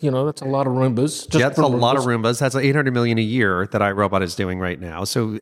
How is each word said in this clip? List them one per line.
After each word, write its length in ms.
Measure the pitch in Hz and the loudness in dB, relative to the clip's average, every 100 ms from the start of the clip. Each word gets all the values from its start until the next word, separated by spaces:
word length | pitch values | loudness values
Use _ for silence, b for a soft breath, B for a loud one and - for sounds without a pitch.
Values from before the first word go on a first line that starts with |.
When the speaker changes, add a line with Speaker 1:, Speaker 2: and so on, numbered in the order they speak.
Speaker 1:
You 100 | 147 | -2
know, 140 | 127 151 | 0 -2
that's 160 | - | -4
a 40 | 135 | -4
lot 200 | 135 135 | -2 0
of 60 | |
Roombas. 560 | 127 131 117 151 - - | 0 0 2 -2 -4 -2
Just 60 | |
Speaker 2:
Yeah, 140 | 151 135 | 2 2
that's 100 | 139 | 2
a 40 | |
Speaker 1:
from 160 | 147 123 | 2 2
Speaker 2:
lot 180 | 117 139 | 2 2
of 80 | |
Speaker 1:
Roombas. 280 | 123 117 113 | 2 2 0
Speaker 2:
Roombas. 60 | 120 | 0
That's 140 | 135 131 | 0 2
eight 180 | 135 | 2
hundred 200 | 147 135 | 2 0
million 240 | 123 120 113 | 0 2 2
a 40 | |
year 440 | 110 123 101 90 98 | 0 2 2 0 0
that 100 | 104 | 0
iRobot 420 | 101 98 98 95 | 0 2 0 0
is 120 | 90 | -2
doing 240 | - 92 92 | -4 -4 -4
right 220 | 90 78 | -4 -6
now. 240 | 90 82 | -10 -8
So 340 | 101 127 110 107 | -4 -2 -2 -6